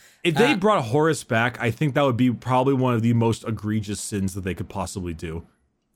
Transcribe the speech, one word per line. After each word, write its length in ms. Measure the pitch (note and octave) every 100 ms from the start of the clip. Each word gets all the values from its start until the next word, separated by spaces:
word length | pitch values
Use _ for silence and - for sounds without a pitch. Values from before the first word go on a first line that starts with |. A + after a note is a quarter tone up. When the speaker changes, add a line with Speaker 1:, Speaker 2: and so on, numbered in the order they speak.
| - _
Speaker 1:
If 120 | F3 D#3+
they 180 | B3
Speaker 2:
Uh, 40 | G#3+
Speaker 1:
brought 280 | G#3 G3 A#2
Horus 380 | C#3+ D#3+ D3
back, 340 | - A2+ A#2+ -
I 100 | A#2
think 220 | - D3+
that 100 | C3+
would 140 | C#3 A2+
be 140 | B2+
probably 420 | A2+ B2 B2+ C3
one 200 | C3+ B2+ A#2
of 60 |
the 100 | A#2
most 300 | A#2 A#2 G#2+ A#2
egregious 540 | G#2+ G#2+ A2 G#2 G2+
sins 320 | - G#2 F#2+
that 80 | G2+
they 140 | F#2 E2+
could 140 | F2+
possibly 440 | G2 F#2 G2+ F2
do. 320 | D#2+ E2+ E2 - _ _ _ _